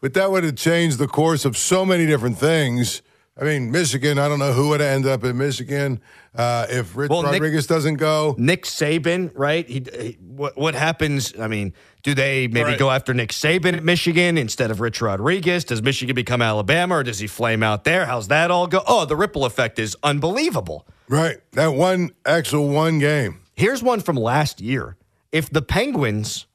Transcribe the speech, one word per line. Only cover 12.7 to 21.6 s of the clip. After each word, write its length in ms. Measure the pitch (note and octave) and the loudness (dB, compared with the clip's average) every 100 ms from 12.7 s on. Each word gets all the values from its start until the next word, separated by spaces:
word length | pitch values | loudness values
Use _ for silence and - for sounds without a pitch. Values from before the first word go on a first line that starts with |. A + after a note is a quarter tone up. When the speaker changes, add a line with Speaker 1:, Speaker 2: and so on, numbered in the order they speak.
Speaker 3:
Right. 80 | C#3+ | 2
Speaker 2:
go 120 | C3+ | 2
after 240 | C3 C3 | 2 0
Nick 160 | B2 A2+ | -2 -2
Saban 440 | - D3+ F3+ E3+ | -2 0 2 2
at 100 | E3 | 0
Michigan 540 | D#3+ F3 - E3 F3+ E3+ | 0 2 2 2 2 2
instead 340 | A#2 - A#2 | -2 -2 -2
of 80 | G#2+ | 0
Rich 200 | A#2 - | -2 -2
Rodriguez? 640 | A2+ G2 A#2 F#3+ E3+ F3 | -2 0 0 0 0 -2
Does 180 | - A#2 | -2 -2
Michigan 340 | A2+ C3+ B2+ B2 | -2 -2 -2 -4
become 260 | A#2+ B2 | -2 0
Alabama, 540 | A#2 G#2+ F#2+ D#3 F3+ E3+ | 2 0 2 2 2 0
or 60 | |
does 160 | B2 G#2 | -2 -6
he 80 | G#2 | -8
flame 340 | - A#2 A2+ | -4 -2 2
out 220 | A2 G#2+ | 0 0
there? 220 | - F3 D#3 | 0 0 0
How's 200 | B2 G2 | -4 0
that 240 | D3 E3+ | 2 4
all 160 | F3+ F3 | 2 2
go? 160 | F#3+ G3 | 0 4
Oh, 160 | A3+ | 2
the 100 | D3+ D3+ | 2 0
ripple 280 | G3+ - | 0 0
effect 340 | C3 - A#2 - | -2 0 -2 -2
is 180 | A2 - | -6 -2
unbelievable. 840 | D3 C#3+ D#3+ G#3+ D#4+ F3+ F2+ D2+ _ - _ | -2 0 0 0 -2 -2 -6 -12 _ -20 _
Speaker 1:
Right. 280 | C#3+ E3 B2+ _ | 0 0 -2 _
That 220 | - | 0